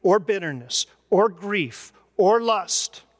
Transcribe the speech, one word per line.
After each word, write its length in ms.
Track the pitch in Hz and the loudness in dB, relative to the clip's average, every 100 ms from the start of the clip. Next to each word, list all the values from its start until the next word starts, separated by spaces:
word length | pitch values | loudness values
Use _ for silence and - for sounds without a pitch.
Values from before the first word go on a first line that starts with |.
or 160 | 190 202 | 4 2
bitterness 640 | 170 202 170 135 117 - - _ _ | 2 -4 -4 -10 -8 -8 -8 _ _
or 180 | - 214 | 2 2
grief 640 | 170 196 202 139 - - _ _ - | -2 -6 -4 -4 -8 -20 _ _ 2
or 240 | 190 226 | 4 4
lust 640 | 233 214 175 - - - _ | 2 -2 -2 -6 -6 -12 _